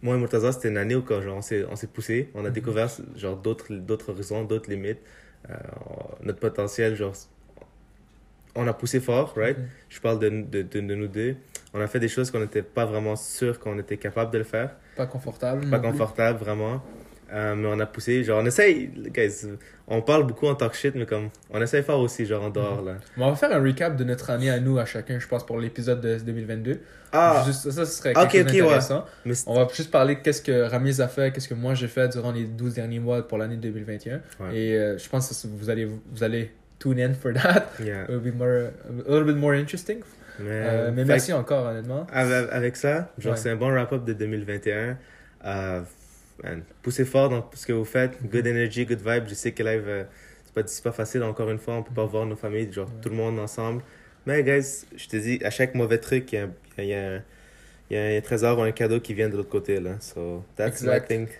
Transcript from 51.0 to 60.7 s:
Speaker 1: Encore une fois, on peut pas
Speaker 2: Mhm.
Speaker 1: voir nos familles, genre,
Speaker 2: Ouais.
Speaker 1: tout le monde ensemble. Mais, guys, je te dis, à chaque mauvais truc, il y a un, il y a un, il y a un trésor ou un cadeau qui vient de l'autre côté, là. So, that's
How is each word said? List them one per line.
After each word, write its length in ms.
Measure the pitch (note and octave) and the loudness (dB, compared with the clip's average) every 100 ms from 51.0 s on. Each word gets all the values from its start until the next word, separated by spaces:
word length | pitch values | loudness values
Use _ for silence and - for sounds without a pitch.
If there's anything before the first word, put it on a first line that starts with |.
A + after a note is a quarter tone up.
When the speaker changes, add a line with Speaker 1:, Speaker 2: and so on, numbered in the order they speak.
| A2 B2+ | -2 0
Speaker 1:
Encore 260 | A2+ A2 A2 | -2 -2 -2
une 80 | A2 | -2
fois, 160 | - | -4
on 80 | A2+ | -4
peut 120 | A2 | -4
pas 100 | A#2 | -2
Speaker 2:
Mhm. 60 | A2 | 0
Speaker 1:
voir 160 | G#2+ A2 | 0 -2
nos 100 | G#2+ | -4
familles, 360 | G#2+ G#2+ A2 | -4 -2 -4
genre, 140 | F#2+ G2 | -4 -8
Speaker 2:
Ouais. 60 | A2+ | -6
Speaker 1:
tout 60 | A2+ | -6
le 80 | A2 | -2
monde 220 | A2+ A2+ | -2 -2
ensemble. 440 | G#2+ - A2+ A#2+ B2 - - - - | -4 -4 -4 -4 -8 -20 -20 -12 -2
Mais, 160 | D3 | 2
guys, 420 | C3+ C#3 C#3 - - - | 4 4 2 -6 -12 -18
je 120 | - | -6
te 80 | A2 | -4
dis, 240 | A2 B2 | -2 -2
à 60 | G#2 | -2
chaque 240 | - B2+ | 0 0
mauvais 240 | B2 A#2 A2+ | 2 2 2
truc, 340 | - C3 B2+ | 2 0 0
il 40 | G#2+ | -4
y 20 | |
a 60 | |
un, 60 | G2+ F2 - - | -4 -8 -16 -6
il 60 | |
y 100 | G2+ | -4
a 140 | G2+ G2 | -2 -4
un, 80 | F#2+ - - - - - - - | -8 -10 -20 -20 -20 -20 -20 -4
il 60 | G#2 | -2
y 40 | |
a 160 | G#2+ G#2+ | 2 0
un 20 | |
trésor 380 | G#2 A#2 A#2 A#2+ | 2 2 4 4
ou 40 | |
un 100 | A2 | 2
cadeau 280 | A2 A2+ A#2 | 2 2 2
qui 140 | A2+ | 0
vient 140 | G#2 G#2+ | 0 0
de 80 | G2+ | 0
l'autre 120 | G2 | -2
côté, 320 | G#2 G2 G2 | -2 0 0
là. 120 | F2+ G2 | 0 -6
So, 440 | - - E2+ F2 F#2 - | -10 -8 -6 -6 -10 -4
that's 260 | G#2+ | -2